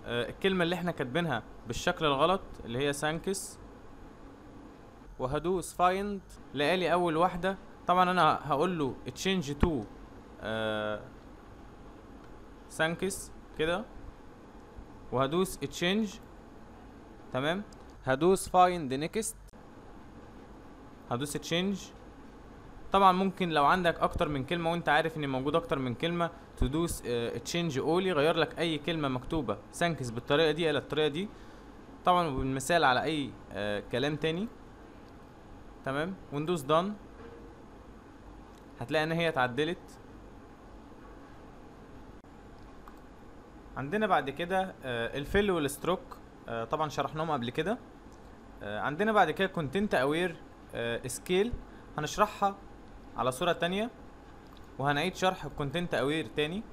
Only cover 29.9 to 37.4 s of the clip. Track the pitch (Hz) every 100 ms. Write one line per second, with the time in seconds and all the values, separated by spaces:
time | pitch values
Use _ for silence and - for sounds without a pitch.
29.9 | 139 123 113 - 160 160 151 165 143 -
30.9 | 143 151 147 202 - - - - - -
31.9 | - - 180 165 135 131 135 131 170 143
32.9 | 123 139 160 127 - - 98 104 104 -
33.9 | 120 143 151 160 165 226 - - - -
34.9 | - - - - - - - - - 135
35.9 | 139 165 190 - 143 160 175 135 156 190
36.9 | 208 - - - -